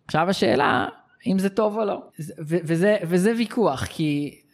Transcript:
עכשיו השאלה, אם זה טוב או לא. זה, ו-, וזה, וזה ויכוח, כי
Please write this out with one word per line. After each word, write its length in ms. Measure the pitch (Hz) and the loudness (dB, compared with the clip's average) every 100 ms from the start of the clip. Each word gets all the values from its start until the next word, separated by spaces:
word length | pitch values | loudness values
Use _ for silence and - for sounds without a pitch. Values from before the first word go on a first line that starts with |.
| - | -4
עכשיו 240 | 156 175 | -2 0
השאלה, 560 | 196 - - - - - - _ _ - | 2 2 2 2 2 -2 -8 _ _ -2
אם 120 | 190 | 0
זה 100 | 196 | 0
טוב 300 | 196 214 214 | 0 0 0
או 60 | |
לא. 180 | 208 185 - - | -2 -4 -8 -14
זה, 140 | 151 - | -14 -12
ו-, 200 | 151 170 | -4 -2
וזה, 320 | 165 165 196 208 165 | 0 2 2 2 2
וזה 240 | 175 196 233 | 2 2 0
ויכוח, 460 | 233 - 190 135 | -2 2 0 0
כי 500 | - - 156 147 147 - _ | -6 -4 -2 -2 -4 -10 _